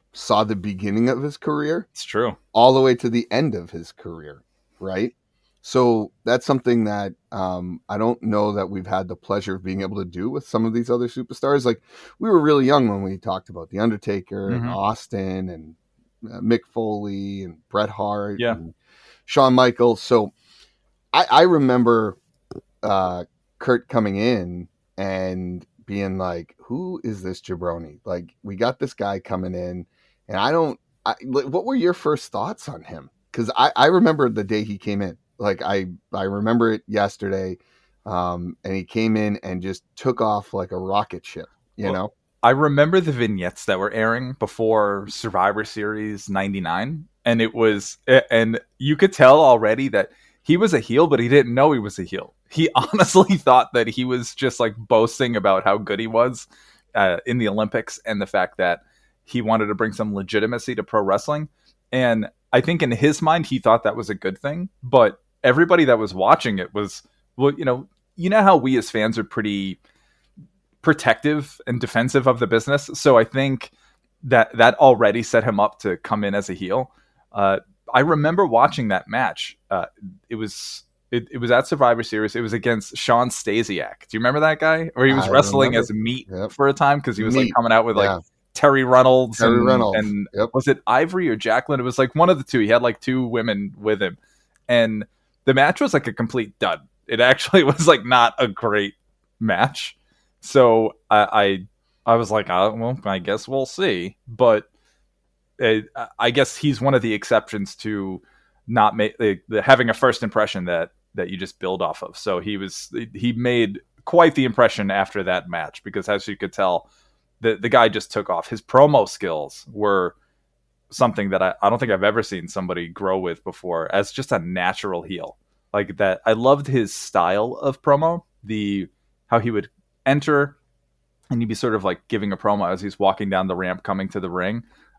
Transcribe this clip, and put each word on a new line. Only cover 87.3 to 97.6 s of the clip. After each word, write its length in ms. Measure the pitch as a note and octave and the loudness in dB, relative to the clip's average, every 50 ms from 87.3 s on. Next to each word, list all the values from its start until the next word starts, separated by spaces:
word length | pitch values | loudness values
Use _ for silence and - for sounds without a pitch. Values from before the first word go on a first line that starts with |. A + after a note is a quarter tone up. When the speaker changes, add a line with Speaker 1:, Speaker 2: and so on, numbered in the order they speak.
| B2 | 2
Speaker 2:
like, 120 | C3+ C3 | 2 2
Speaker 1:
Meat. 80 | A#2 - | 2 2
Speaker 2:
coming 180 | A#2+ A#2 A2+ A2 | 2 2 4 4
out 100 | A2+ A2+ | 4 4
with, 140 | A#2 G#2+ | 2 2
like, 120 | G#2 G2+ G2 | 2 2 0
Speaker 1:
Yeah. 100 | F#2+ F2 E2 _ _ _ _ _ - | 0 -4 -8 _ _ _ _ _ -4
Speaker 2:
Terry 320 | - - C#3+ C#3 C3+ C3 | 2 4 4 4 4 4
Reynolds 540 | B2 B2+ B2+ B2+ B2+ C3 C3 B2+ B2 A#2 - | 6 8 8 8 8 6 4 4 0 -2 0
Speaker 1:
Terry 180 | A#2 A2+ A#2 | 2 4 4
Speaker 2:
and, 80 | A#2+ A#2+ | 4 4
Speaker 1:
Reynolds. 320 | B2+ C3 B2 A2+ G#2 G2 A2 | 4 4 2 2 0 0 -2
Speaker 2:
and 280 | G#2+ G#2 G#2 G2+ G2+ - - | -2 -2 -4 -6 -8 -6 -4
Speaker 1:
Yep. 180 | G2+ A2 A#2 - | -4 -2 -2 0
Speaker 2:
was 160 | C3 B2+ C#3 | 0 2 0
it 120 | C3+ - - | 0 0 0
Ivory 400 | - A#2+ C3 D#3 E3 F3+ F#3 F3+ | 0 2 2 2 0 -2 -2 -2
or 80 | D3 A#2 | -2 -2
Jacqueline? 460 | G#2+ - A2+ A2 B2 - - D3 C3 | -2 -2 -2 0 0 -2 -2 -4 -4
It 20 | B2 | -4
was, 160 | B2+ A#2+ - | -2 0 0
like, 160 | C3 B2+ - | 0 0 2
one 140 | D3+ - F3+ | 2 4 4
of 80 | F#3 | 4
the 80 | C#3 C#3 | 2 0
two. 140 | - - A#2+ | -2 0 0
He 100 | G#2+ G#2 | 4 4
had, 120 | A2+ A#2+ | 4 4
like, 200 | B2 A#2+ A2+ - | 4 2 -2 -2
two 260 | - - B2+ C3 B2+ | -4 -2 -2 -2 -2
women 460 | A#2 A#2 A#2 A2 A2+ G#2 G2 G2+ G2 - | -2 -2 -2 -2 -2 -2 -2 -4 -8 -8
with 240 | - G2+ G#2+ G#2+ F#2+ | -6 -2 -2 0 0
him. 160 | G2+ F2+ F2 - _ _ _ _ _ _ _ _ _ - | -2 -4 -6 -8 _ _ _ _ _ _ _ _ _ 0
And 360 | B2 A#2 A#2 A2 A2 G#2+ G#2 - _ _ _ _ _ _ - | 2 2 2 0 -2 -6 -10 -12 _ _ _ _ _ _ 0
the 80 | C3+ C3 | 0 2
match 280 | C3+ C#3 D#3 F#3+ - | 4 2 2 0 0
was, 120 | D4 B3+ - | -2 0 0
like, 140 | C#3+ - | -2 -2
a 60 | A#2+ G#2+ | -4 -6
complete 440 | - A#2 A2+ - B2+ A2 G2+ - | -6 -6 -4 -4 -4 -6 -6 -6
dud. 220 | - A2 F#2+ E2 D2+ _ _ _ _ _ | -4 -4 -4 -4 -4 _ _ _ _ _
It 140 | - A#2+ A2 | -4 0 2
actually 440 | A#2+ B2+ C3+ - - - - F#3+ | 4 4 4 2 2 2 4 4